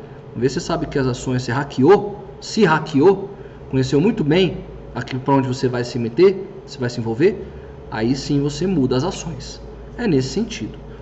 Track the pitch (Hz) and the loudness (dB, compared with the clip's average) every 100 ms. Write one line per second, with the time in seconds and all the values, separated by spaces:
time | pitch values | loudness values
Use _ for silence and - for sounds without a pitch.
0 | - - - - 131 170 - 165 156 143 | -16 -18 -12 0 0 0 -2 -2 -2 0
1 | 131 123 - 127 123 123 143 - 135 202 | 0 -2 -2 -2 0 -2 -2 4 6 6
2 | - - - - - - 185 156 151 135 | 4 -8 -14 -14 -4 2 4 4 2 4
3 | 170 196 - - - - - 135 127 143 | 6 6 0 -12 -16 -16 -4 0 2 4
4 | 190 233 147 170 180 - - - - 120 | 4 2 2 4 2 0 -10 -14 -10 -8
5 | 120 127 135 139 123 127 127 120 117 123 | -6 -4 2 2 2 0 0 0 -4 -2
6 | 113 135 190 190 - - - - 123 123 | -2 6 6 6 -6 -14 -14 -4 -4 -2
7 | 113 113 180 - - - - - - 110 | -2 2 2 2 -8 -14 -16 -16 -10 -2
8 | 113 139 - 143 143 143 180 175 127 127 | 0 0 0 0 0 0 0 2 2 2
9 | 170 - 165 - - - - - - - | 0 -4 -8 -10 -12 -14 -16 -16 -14 -4
10 | 240 139 131 190 226 - 107 - - - | 2 2 2 -2 -4 -6 -10 -12 -16 -16